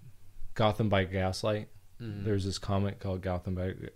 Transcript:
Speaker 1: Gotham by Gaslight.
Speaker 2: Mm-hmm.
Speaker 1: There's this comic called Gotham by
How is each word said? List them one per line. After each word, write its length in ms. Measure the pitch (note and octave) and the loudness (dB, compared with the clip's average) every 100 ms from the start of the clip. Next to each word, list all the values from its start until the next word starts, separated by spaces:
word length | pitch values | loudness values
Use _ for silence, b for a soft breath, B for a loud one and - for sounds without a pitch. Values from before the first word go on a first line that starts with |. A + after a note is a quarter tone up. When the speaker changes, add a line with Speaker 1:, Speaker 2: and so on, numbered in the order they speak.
| - - - - - | -18 -16 -12 -4 -2
Speaker 1:
Gotham 360 | - A2 G#2 A2 | 4 4 4 4
by 160 | G2 F#2 | 4 4
Gaslight. 640 | F#2+ F#2+ F#2 G#2+ G#2+ - - - - | 2 0 0 0 -2 -4 -16 -18 -12
Speaker 2:
Mm-hmm. 220 | A2+ G#2 G2+ | -8 -4 0
Speaker 1:
There's 200 | G2+ F#2+ | 2 2
this 120 | F#2+ | -2
comic 420 | - G2 G2+ G2 | 0 2 2 -2
called 220 | G2 F#2 | -4 -2
Gotham 340 | F#2 F2+ - F#2 | -2 -2 -2 -2
by 180 | F#2 - - | -2 -4 -10